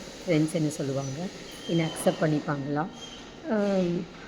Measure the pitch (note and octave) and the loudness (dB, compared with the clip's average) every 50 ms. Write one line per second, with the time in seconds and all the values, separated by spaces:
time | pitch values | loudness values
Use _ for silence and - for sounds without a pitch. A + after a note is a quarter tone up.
0 | - - - - - F#3+ E3+ D3+ D#3 D#3 - E3+ D3+ D3 D3 - D#3 C3+ C3+ C3+ | -8 -12 -12 -6 0 2 4 4 4 4 2 2 2 0 0 -2 -2 -2 -2 -2
1 | C#3 C3+ C3 D3+ F3 G#3 - - - - - - - - F3 E3 D#3+ D#3 - - | -2 -4 -4 -4 -6 -6 -8 -10 -12 -14 -14 -10 -4 0 2 2 2 2 0 0
2 | - F#3+ E3 - F3+ D#3 D3+ D3 - - D3 C#3+ C3+ C#3+ C#3+ D3 E3 A3 - - | 2 2 4 4 4 4 4 2 2 0 -2 -2 -2 0 0 0 0 -2 -4 -10
3 | - - - - - - - - - D#4+ A3+ G#3 G3+ G3+ G3 F#3 F3+ F3 E3+ F3+ | -14 -14 -14 -14 -16 -16 -16 -10 -4 0 2 2 4 4 4 4 4 2 2 0
4 | F3 - - - - | -2 -6 -10 -14 -4